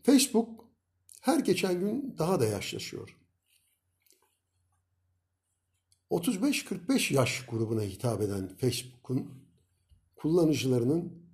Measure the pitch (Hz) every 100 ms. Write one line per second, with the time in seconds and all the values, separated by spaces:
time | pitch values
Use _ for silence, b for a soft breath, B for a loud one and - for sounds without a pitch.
0 | - 277 - 214 220 - - _ _ _
1 | _ - - 302 - 180 190 180 202 233
2 | 277 - 160 185 110 98 - - - -
3 | 101 - _ _ _ _ _ _ _ _
4 | _ _ _ _ _ _ _ _ _ _
5 | _ _ _ _ _ _ _ _ _ _
6 | _ - 262 190 277 - - 190 - 269
7 | - 139 120 - - 110 110 113 101 95
8 | 123 104 104 98 95 - 127 123 - -
9 | - 127 - - - _ _ _ _ _
10 | _ _ 151 175 165 131 127 123 120 165
11 | - - -